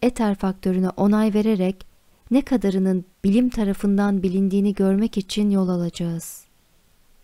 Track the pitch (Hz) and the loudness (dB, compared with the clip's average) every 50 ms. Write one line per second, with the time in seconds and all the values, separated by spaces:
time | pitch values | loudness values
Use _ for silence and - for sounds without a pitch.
0 | - 240 247 - 233 208 196 - - 190 185 - - 190 185 185 185 185 - - | -2 -2 0 0 0 0 0 0 -2 -4 -4 -2 -4 -2 0 0 0 -2 0 0
1 | 185 208 208 214 214 220 196 214 208 220 220 185 185 185 196 - - - _ _ | 2 2 4 4 2 2 2 0 0 0 0 0 0 -2 -2 -6 -10 -20 _ _
2 | _ _ - _ _ - 233 269 277 - 262 240 190 196 185 190 190 190 185 185 | _ _ -20 _ _ 0 0 0 0 2 -2 0 0 0 0 2 0 0 0 -2
3 | 180 - _ _ - 196 196 233 254 247 - 240 214 196 196 - - 202 202 196 | -4 -8 _ _ -2 2 2 2 2 2 0 -2 -2 -2 -2 -2 0 0 2 2
4 | 202 202 196 196 180 190 180 196 196 190 185 202 196 208 196 - 196 190 190 196 | 2 2 0 0 -2 -2 0 0 0 0 0 0 0 0 0 0 2 2 2 2
5 | 226 226 - 202 190 - - 208 208 208 196 196 190 180 180 175 175 170 - - | 0 -2 -2 -4 -6 -6 -2 -2 0 2 2 2 0 0 -2 -2 -2 -4 -4 -6
6 | 175 170 165 165 - - - - - _ _ _ _ _ _ _ _ _ _ _ | -6 -6 -6 -6 -10 -12 -18 -20 -20 _ _ _ _ _ _ _ _ _ _ _
7 | _ _ _ _ | _ _ _ _